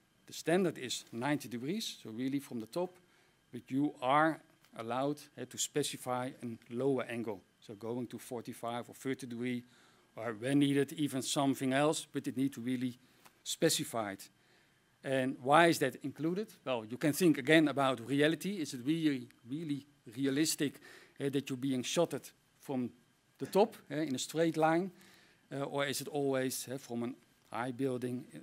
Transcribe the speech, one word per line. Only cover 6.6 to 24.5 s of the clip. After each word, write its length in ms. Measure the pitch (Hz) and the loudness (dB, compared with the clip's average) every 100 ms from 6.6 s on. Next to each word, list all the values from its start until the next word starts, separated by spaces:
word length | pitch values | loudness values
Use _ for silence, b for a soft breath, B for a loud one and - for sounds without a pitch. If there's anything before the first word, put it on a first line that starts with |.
| - | -8
lower 300 | 117 135 131 | 0 2 2
angle, 360 | 120 117 113 92 - _ | -2 -4 -4 -8 -12 _
so 140 | - | -18
going 320 | 101 110 123 113 | -10 -6 -4 -6
to 120 | 117 | -10
forty-five 720 | - 120 113 110 117 120 113 | -8 -10 -8 -8 -6 -6 -8
or 60 | |
thirty 320 | - 131 131 127 | -8 -4 -4 -6
degree, 380 | 117 123 120 120 b b b b - | -4 -2 -4 -6 b b b b -8
or 180 | 117 107 | -6 -4
when 200 | 127 143 | 2 4
needed, 340 | 143 139 135 | 4 2 0
even 300 | 139 143 131 | 0 -2 -2
something 500 | 120 151 135 127 135 | -2 0 2 2 2
else, 340 | 135 151 156 - | 2 2 2 -4
but 140 | 143 135 | -6 -4
it 100 | 120 | -2
need 160 | 135 | -2
to 80 | 123 | -2
really 380 | 120 127 127 117 b b b b | -4 -2 -2 -6 b b b b
specify 680 | - - 165 165 - 117 104 | -8 0 2 2 -2 -4 -4
it. 160 | 95 - _ b b b b b b | -8 -14 _ b b b b b b
And 320 | 139 135 127 - | -2 0 0 -2
why 280 | 127 156 170 | 6 8 8
is 100 | 143 | 6
that 180 | 135 - | 0 -2
included? 460 | 139 127 160 180 220 - | -8 -2 -2 -2 -6 -8
Well, 200 | 131 120 | -4 -2
you 120 | 110 120 | -4 0
can 160 | 151 | 0
think 260 | - 180 143 | 6 6 6
again 300 | 127 160 147 | 6 6 6
about 320 | 131 131 120 113 | 4 2 0 0
reality. 520 | 139 151 165 185 202 | 4 4 2 -4 -4
Is 140 | 143 | -6
it 60 | 131 | -4
really, 440 | 123 165 151 131 117 - 113 | -2 2 2 0 -6 -16 -10
really 380 | 147 160 139 - _ 123 113 | -8 -4 -6 -6 _ -12 -2
realistic, 640 | 135 135 156 - 143 - B B B B | 0 2 2 2 -2 -2 B B B B
uh, 80 | 139 | 0
that 200 | 135 139 | 0 -2
you're 80 | 127 | -4
being 260 | 139 127 | 0 0
shot 320 | 117 175 160 | 0 0 0
at 180 | 135 - _ _ _ | -2 -10 _ _ _
from 320 | - 131 120 - _ _ _ - | -6 -4 -4 -8 _ _ _ -10
the 80 | 139 | 0
top, 300 | 185 220 - - | 4 4 2 -8
uh, 60 | 147 | -4
in 180 | 156 | -2
a 40 | 127 | -2
straight 380 | - 156 170 | -2 2 2